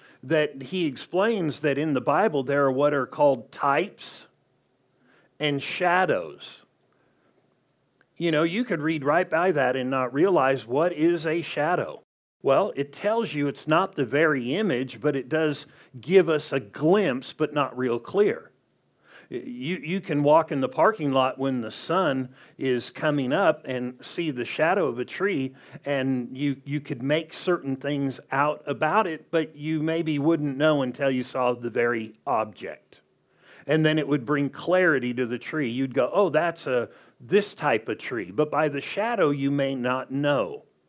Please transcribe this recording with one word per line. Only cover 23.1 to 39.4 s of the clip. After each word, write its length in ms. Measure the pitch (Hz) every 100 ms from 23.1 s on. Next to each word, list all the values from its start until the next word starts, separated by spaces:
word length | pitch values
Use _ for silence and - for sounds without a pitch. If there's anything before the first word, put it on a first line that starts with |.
| 147 127
up 300 | 160 180 151
and 300 | - 127 123 127
see 260 | - - 165
the 140 | 123
shadow 420 | 117 - 160 196 147
of 120 | 120
a 60 |
tree, 500 | 123 - 196 160 131 131 - 143 143
and 500 | 139 131 127 117 131
you, 200 | 143 135
you 140 | 139 143
could 240 | 143 123
make 300 | 135 156 160
certain 420 | - 185 175 139
things 460 | 135 143 143 139 127 -
out 320 | 135 147 147 -
about 400 | 120 156 196 190
it, 240 | 156 -
but 260 | 165 160 147
you 260 | 151 160
maybe 360 | 160 165 160 143
wouldn't 400 | 151 160 147 135
know 240 | 156 147
until 280 | 127 123 139
you 120 | 127
saw 320 | 123 131 123
the 160 | 120 120
very 420 | 117 120 120 107 - 139
object. 760 | 117 107 - 90 73 _ - _ _ _ _ - - -
And 180 | 156
then 140 | 156 156
it 80 | 143
would 200 | 143 117
bring 240 | 147 139
clarity 640 | - - 185 180 139 123
to 100 | 120
the 140 | 120 120
tree. 320 | - 156 127
You'd 240 | 120 135
go, 160 | 127 123
"Oh, 160 | 180 185
that's 380 | 151 170 165 147
a, 240 | 123 110 - - _
this 360 | 123 196 202
type 340 | - 151 113 -
of 80 | 107
tree." 340 | - 120 90
But 200 | 107 151
by 180 | 147 156
the 140 | 139
shadow, 480 | - 196 226 226 156
you 200 | 143